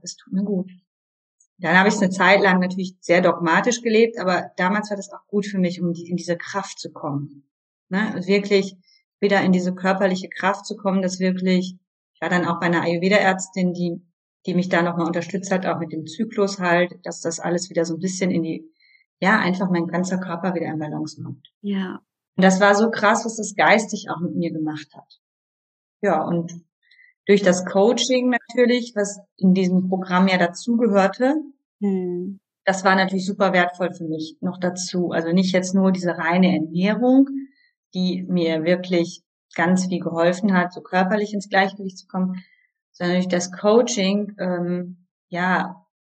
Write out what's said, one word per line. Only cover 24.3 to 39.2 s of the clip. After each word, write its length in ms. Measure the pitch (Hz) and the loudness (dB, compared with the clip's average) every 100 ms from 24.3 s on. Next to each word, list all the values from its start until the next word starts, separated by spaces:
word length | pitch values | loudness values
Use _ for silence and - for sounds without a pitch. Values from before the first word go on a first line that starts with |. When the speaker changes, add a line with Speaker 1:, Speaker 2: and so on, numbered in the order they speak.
| 180 | -2
Speaker 1:
mir 160 | 170 | -4
gemacht 360 | 156 151 151 - - | -4 -6 -6 -12 -20
hat. 240 | - _ _ _ _ _ _ _ _ _ | -20 _ _ _ _ _ _ _ _ _
Ja, 200 | 208 156 | 0 0
und 280 | 156 170 165 - - _ _ _ _ _ - | 0 -2 -4 -10 -20 _ _ _ _ _ 2
durch 160 | 202 | 4
das 240 | 190 175 - | 4 2 2
Coaching 640 | 190 208 240 254 254 247 | 4 4 4 2 2 2
natürlich, 640 | 240 - 247 240 247 240 214 | 0 0 2 4 2 -2 -4
was 240 | 202 - - - | -4 -6 -18 0
in 160 | 190 | 4
diesem 340 | 185 185 180 185 | 4 4 2 0
Programm 400 | 185 180 180 190 | -2 0 2 4
ja 100 | 180 | 4
dazugehörte, 960 | 175 - - 233 233 196 190 - 254 311 - - _ - | 0 -2 -2 0 2 4 2 2 0 0 -4 -14 _ -6
Speaker 2:
Hm. 580 | 202 190 180 175 185 196 _ _ - | -2 -2 -2 -4 -8 -12 _ _ -2
Speaker 1:
das 180 | 185 | 0
war 120 | 190 190 | 2 4
natürlich 300 | 185 190 185 | 2 -2 -4
super 260 | 196 196 | 0 2
wertvoll 400 | 180 175 - 175 | 2 0 -2 -6
für 100 | - | -6
mich 320 | 165 160 156 - | -8 -8 -8 -8
noch 180 | 180 - | -8 -4
dazu. 500 | 214 190 - 185 170 | -4 -4 -6 -4 -2
Also 200 | 165 165 | -2 0
nicht 200 | 180 185 | 0 2
jetzt 220 | 185 185 | 0 0
nur 180 | 190 190 | 2 2
diese 260 | 185 175 170 | 2 -2 -2
reine 360 | 165 180 185 | 0 2 4
Ernährung, 760 | 156 160 175 196 220 247 269 277 - - _ _ _ _ | 2 -2 -2 0 2 4 4 4 0 -12 _ _ _ _
die 300 | 185 185 185 180 | -4 -2 -2 -2
mir 360 | 180 165 160 | 0 0 0
wirklich 580 | 160 180 180 175 175 - | 0 0 0 -2 -2 -6